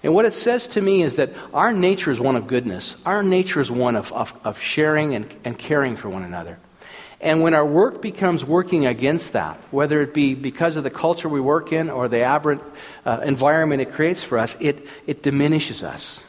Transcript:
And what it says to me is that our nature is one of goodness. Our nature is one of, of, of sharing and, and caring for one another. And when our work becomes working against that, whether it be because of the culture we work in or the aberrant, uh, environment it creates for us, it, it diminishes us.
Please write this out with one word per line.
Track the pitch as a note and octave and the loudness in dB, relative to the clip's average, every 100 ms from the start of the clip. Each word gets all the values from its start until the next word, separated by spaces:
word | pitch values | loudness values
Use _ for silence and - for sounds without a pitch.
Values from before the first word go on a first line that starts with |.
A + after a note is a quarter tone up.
And | D3 F3+ | 4 4
what | A3+ | 4
it | |
says | G#3+ A#3+ A#3+ - | 2 0 -2 -2
to | G#3+ | 0
me | G3 G3 | 2 4
is | D#3 B2 | 2 2
that | C3+ - - | -2 -4 -6
our | C#3+ G#3+ | 0 2
nature | G#3 F3+ F#3+ - | 4 2 2 0
is | A#2+ | 0
one | C3 B2+ | 2 0
of | G#2 | 0
goodness. | B2 A#2+ F#2 - - D#3+ | -2 -2 -6 -10 -8 -2
Our | G3+ | 0
nature | G3 F3+ F#3 D3+ | 2 2 2 -2
is | B2+ | -2
one | B2 B2 A#2 | 0 2 0
of, | - | -4
of, | A#2 A2 - | -6 -6 -6
of | A2 G2 | -8 -6
sharing | - - D3+ D3+ D3+ | -4 0 2 2 0
and, | A#2+ G#2+ - A#2+ | -2 -6 -10 -10
and | A2+ | -10
caring | - D3+ C3+ A2 | 0 0 0 -4
for | G#2 | -8
one | F#2+ | -8
another. | F2+ F2 E2 E2+ - - - - - - | -8 -10 -10 -16 -20 -20 -20 -20 -20 -4
And | D#3+ D#3+ | 0 4
when | E3 | 4
our | D#3+ D3 | 4 4
work | D#3 A#3 - | 4 4 0
becomes | A3 - F#3+ D#3+ | -10 -2 0 0
working | C3 E3+ F3+ E3+ C3 | 2 0 2 2 2
against | A#2 C3 D#3+ - | 2 0 0 -2
that, | G#2 D#2 - - | -4 -4 -8 -6
whether | C#3 D3 D3+ | 0 2 2
it | C#3+ | 0
be | D3+ C#3 | 2 2
because | C3 C3 - E3 D#3 | 0 -6 0 0 0
of | |
the | C3+ | -6
culture | - E3 E3+ E3 | -2 0 0 -2
we | C#3+ | 0
work | C3 D#3 D#3 | 0 0 0
in | D#3+ E3 | -2 -2
or | B2+ B2 | -2 0
the | A#2 | 2
aberrant, | B2 D3 D3+ C#3+ - - - - B2 | 2 2 2 -2 -6 -18 -20 -8 -4
uh, | A#2 | -2
environment | D3 C3+ C#3 D#3+ D#3+ C#3 | 0 2 4 4 2 0
it | C3 | -2
creates | - D#3+ F3+ | 0 0 0
for | - A#2+ | -2 -2
us, | A2+ - | -2 -2
it, | D3+ C#3+ - - - | -2 -2 -8 -14 -8
it | C#3+ | -2
diminishes | C#3+ C#3 D3 D#3 D3+ - | 0 2 2 2 0 -8
us. | D2+ - - - | -10 -10 -14 -16